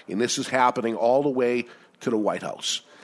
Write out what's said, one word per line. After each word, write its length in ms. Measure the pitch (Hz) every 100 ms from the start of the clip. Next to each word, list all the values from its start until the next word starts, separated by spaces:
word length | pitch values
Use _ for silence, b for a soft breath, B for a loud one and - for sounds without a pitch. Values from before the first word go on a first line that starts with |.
| B
And 140 | 98
this 180 | 117 -
is 80 | 127
happening 480 | 131 123 123 113
all 300 | 110 117 131
the 40 | 147
way 380 | 131 120 123 120 B B _
to 80 | -
the 60 | 113
White 260 | 101 90
House. 400 | 95 - - - - B